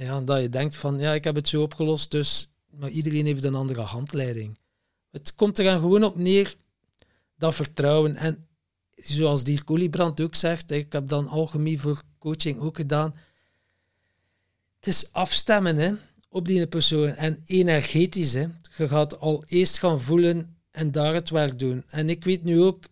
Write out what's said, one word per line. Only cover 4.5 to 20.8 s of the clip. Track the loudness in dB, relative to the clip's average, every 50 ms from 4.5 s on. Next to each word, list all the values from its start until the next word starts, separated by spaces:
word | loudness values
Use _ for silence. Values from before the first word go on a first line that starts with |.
| -12 -16 _ _ _ _ _ _ _ _ _ _
Het | -18 -10 -8 -8 -2
komt | 0 0 0 2 4
er | 4
dan | 4 4 4
gewoon | 4 4 6 6 6
op | 4 2 0
neer, | 2 4 4 4 4 2 -2 -12 _ _ _ _ _ _ _ _ _ _ _ _ _ _ _ -2
dat | -2 0 0
vertrouwen. | 0 -4 -6 -2 0 2 4 4 4 4 2 0
En | -2 -2 -4 -4 -4 -8 _ _ _ _ _ _ _ _ _ _
zoals | -16 -10 -6 -2 0 2 2 2 2 0
Dirk | 0 -2 -2 -2 0
Olibrand | 0 0 0 0 0 0 0 0 0 -2
ook | -4 -2 -2
zegt, | 0 0 0 -2 -4 -4 -6
ik | -6 -6 -4 -4 -6
heb | -6 -4 -2
dan | -2 -4 -4 -2
alchemie | -2 -4 -4 -2 -2 -2 -2 -2 -2 -2
voor | -2 -4 -4 -4 -8 _ _ _
coaching | -8 -6 -4 -4 -2 -4 -4 -4
ook | -6 -6 -6
gedaan. | -6 -4 -2 0 0 0 -2 -4 -10 -16 _ _ _ _ _ _ _ _ _ _ _ _ _ _ _ _ _ _ _ _ _ _ _ _ _ _ _ _ _ _ _
Het | -4 0
is | 0 0 0 -2 -2
afstemmen, | -2 -2 0 2 0 2 4 2 4 4 2 2 2
hè, | 0 0 -2 -4 -8 -16 _ _ _ _
op | -8 -6 -2
die | 0 0 0 0 0
persoon | -2 0 0 2 2 2 0 0
en | -2 -2 -2 -4 -4 -4 -6
energetisch, | 0 2 4 4 4 4 2 2 2 2 2 2 2 0 -2 -2 0 0
hè. | -2 -2 -4 -6 -12 -18 -14 -6 -4
Je | -2 0
gaat | 2 2 2 0 -2 -4
al | -2 -2 -2 -2 -2 0
eerst | 2 2 2 2 2 2
gaan | 2 2 2 0
voelen | 0 2 4 4 4 4 2 0 -4 -8 -14 _ _ _
en | -8 -4